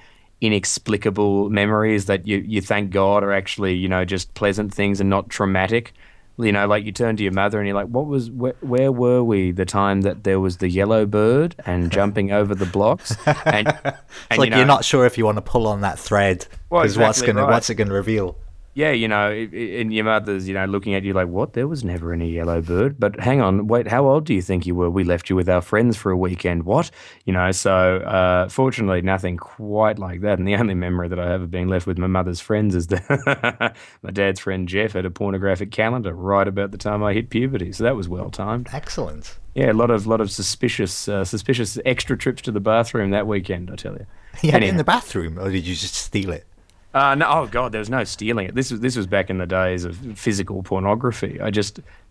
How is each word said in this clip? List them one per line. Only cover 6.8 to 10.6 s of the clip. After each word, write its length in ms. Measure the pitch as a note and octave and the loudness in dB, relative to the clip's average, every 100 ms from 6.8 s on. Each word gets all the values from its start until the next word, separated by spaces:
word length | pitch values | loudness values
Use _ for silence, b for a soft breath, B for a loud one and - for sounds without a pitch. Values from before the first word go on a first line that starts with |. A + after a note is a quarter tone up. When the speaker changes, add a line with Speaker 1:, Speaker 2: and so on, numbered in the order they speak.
| G#2 | 0
Speaker 1:
you 60 | |
turn 240 | F#2+ A#2 G#2+ | -2 -2 0
to 60 | |
your 80 | G2 | 0
mother 260 | F#2+ G2+ G#2+ | 2 0 0
and 80 | G2+ | -2
you're 80 | G2 | -2
like, 120 | G#2 | -2
"What 200 | A#2+ D3+ | -4 -2
was, 220 | C#3 A#2 | -2 -4
wh-, 320 | B2 B2+ - | -4 -6 -4
where 280 | C3 B2 C3+ | -2 2 2
were 320 | B2 B2 B2 | 2 4 4
we 280 | A#2 G2 F#2 | 4 2 2
the 140 | F2+ F#2 | 0 -2
time 360 | G2+ G2+ G2 | 2 2 2
that 220 | G2 G#2 | 0 0
there 160 | G2 F#2+ | 0 2
was 180 | F#2+ | 0
the 100 | F2+ | 0